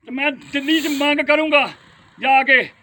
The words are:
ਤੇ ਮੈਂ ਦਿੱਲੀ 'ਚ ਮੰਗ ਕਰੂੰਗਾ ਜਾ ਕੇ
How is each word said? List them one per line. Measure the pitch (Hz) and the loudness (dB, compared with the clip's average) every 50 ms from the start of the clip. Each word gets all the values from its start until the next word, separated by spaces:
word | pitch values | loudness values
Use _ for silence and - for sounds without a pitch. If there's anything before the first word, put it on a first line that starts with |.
| _ | _
ਤੇ | 233 | -10
ਮੈਂ | 247 269 277 294 | -8 -4 -4 -4
ਦਿੱਲੀ | 269 - - - - 285 269 285 320 320 | -4 -6 -14 -6 -6 -6 -2 0 -2 0
'ਚ | 285 | 0
ਮੰਗ | 302 294 269 285 294 294 302 | -2 -2 -2 0 0 0 0
ਕਰੂੰਗਾ | 294 277 294 302 311 311 294 285 247 180 - - _ _ _ _ _ _ _ - | 2 2 2 2 2 0 0 0 0 -2 -8 -18 _ _ _ _ _ _ _ -6
ਜਾ | 202 262 269 262 | 0 2 2 2
ਕੇ | 262 269 269 247 - - _ _ | 4 4 2 2 2 -2 _ _